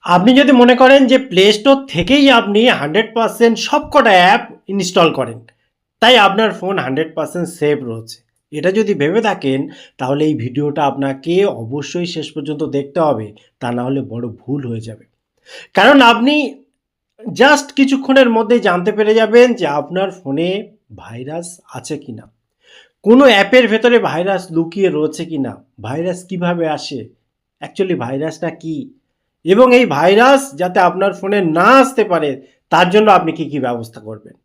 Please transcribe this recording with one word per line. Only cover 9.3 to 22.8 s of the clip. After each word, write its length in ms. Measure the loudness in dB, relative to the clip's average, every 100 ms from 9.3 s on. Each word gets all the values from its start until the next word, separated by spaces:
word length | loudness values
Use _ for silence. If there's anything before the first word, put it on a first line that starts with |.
| -4 -4 -4 -6 -14 -20 _
তাহলে 280 | -6 -2 -2
এই 100 | -4
ভিডিওটা 480 | -6 -6 -6 -2
আপনাকে 640 | -4 -2 -6 -6 -4 -2 -2
অবশ্যই 600 | -4 -10 -10 -8 -8 -8
শেষ 220 | -8 -10
পর্যন্ত 320 | -12 -10 -8
দেখতে 360 | -6 -6 -6 -2
হবে, 280 | -2 -2 -8 -18 _ _
তা 120 | -8
না 120 | -6
হলে 180 | -6 -6
বড় 260 | -8 -10 -12
ভুল 340 | -14 -10 -10 -8
হয়ে 140 | -10
যাবে। 240 | -12 -18 _ _ _ _ _ -20 -6
কারণ 280 | 2 4 6
আপনি 340 | 4 4 0 0 -4 -10 _ _ _ _ _ _ -14 0
just 280 | 2 2 0 -2
কিছুক্ষণের 540 | 0 0 2 2 4
মধ্যেই 300 | 2 0 0
জানতে 320 | 0 -2 -2
পেরে 220 | -2 0 2
যাবেন 380 | 4 4 4
যে 140 | 2 -2
আপনার 440 | -4 -4 -6 -6
ফোনে 380 | -8 -8 -4 -4 -6 -10 _ _ -20
ভাইরাস 680 | -20 -16 -12 -12 -14 -20 _
আছে 240 | -18 -12 -12
কিনা, 280 | -12 -18 _ _ _ _ _ -20